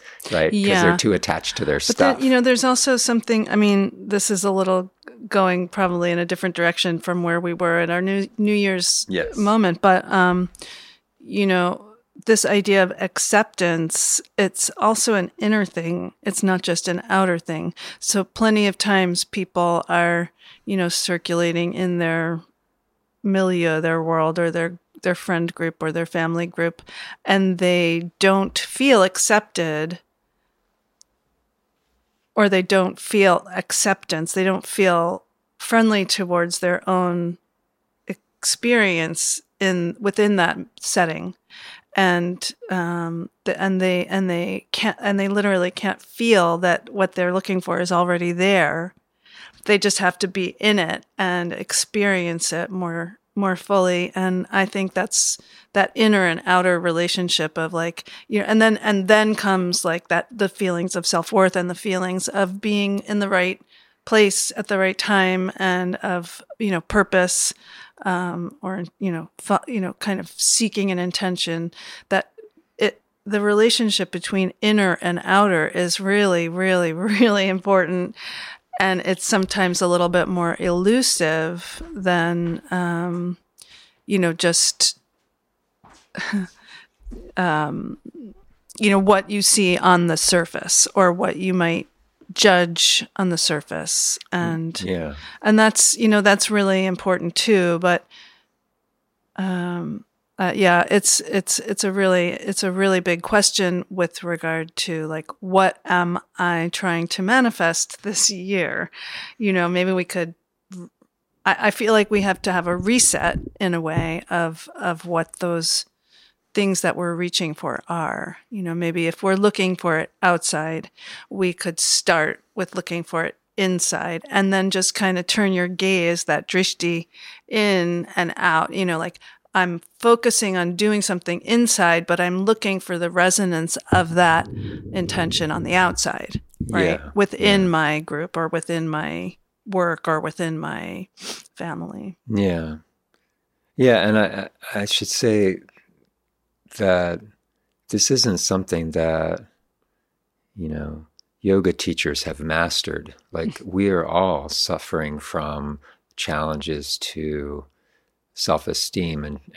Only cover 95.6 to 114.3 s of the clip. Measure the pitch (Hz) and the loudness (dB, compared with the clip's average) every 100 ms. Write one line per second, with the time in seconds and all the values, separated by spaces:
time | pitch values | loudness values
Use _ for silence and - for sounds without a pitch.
95.6 | 220 - - - 226 208 202 202 - 208 | 6 6 4 4 2 4 6 4 2 0
96.6 | 196 190 190 180 196 180 175 - - 202 | 2 2 0 -2 -2 -2 -2 -2 2 4
97.6 | 175 170 180 175 - - - _ _ _ | 4 2 2 0 -2 -18 -20 _ _ _
98.6 | _ _ _ _ _ _ _ - 190 180 | _ _ _ _ _ _ _ -6 -4 -2
99.6 | 175 175 160 202 - _ _ - 180 - | -4 -6 -6 -10 -12 _ _ -4 -2 2
100.6 | 185 175 - 202 - - - 202 - - | 4 4 4 2 2 0 0 -4 -2 -4
101.6 | - 202 202 196 190 180 175 - - 190 | -4 -4 -2 0 2 4 2 -2 -6 -4
102.6 | 196 185 196 185 180 170 - 214 208 - | -2 0 2 2 2 -2 0 2 2 2
103.6 | 180 180 - 185 170 - 175 165 165 160 | 0 0 -4 -2 -4 -4 -6 -6 -4 -4
104.6 | 160 - - 160 156 156 - - 185 190 | -6 -6 -6 -6 -6 -8 -10 -12 0 4
105.6 | 190 - - 180 175 175 - - 175 170 | 4 2 0 2 2 -2 -6 -4 0 0
106.6 | 170 - 190 170 170 - 190 262 240 - | -2 -2 -2 -2 -2 -4 0 2 2 2
107.6 | 170 165 - - 202 180 - 196 185 196 | 0 0 -4 -8 -6 0 0 -2 -2 -2
108.6 | 151 - 170 - - - - - 208 185 | -2 -4 -6 -10 -14 -14 -14 -4 0 2
109.6 | 175 180 185 185 175 180 170 170 _ _ | 2 0 0 0 -2 -6 -6 -8 _ _
110.6 | _ 185 175 _ _ _ _ _ 190 - | _ -18 -18 _ _ _ _ _ 0 2
111.6 | 214 - 214 220 202 208 196 180 196 180 | 0 0 4 4 4 2 0 -2 -2 -2
112.6 | 175 175 185 247 - 156 170 - - - | 0 -2 2 2 4 2 0 -2 -8 -4
113.6 | 190 170 160 165 165 165 - | -2 -2 -2 -2 -2 -4 -4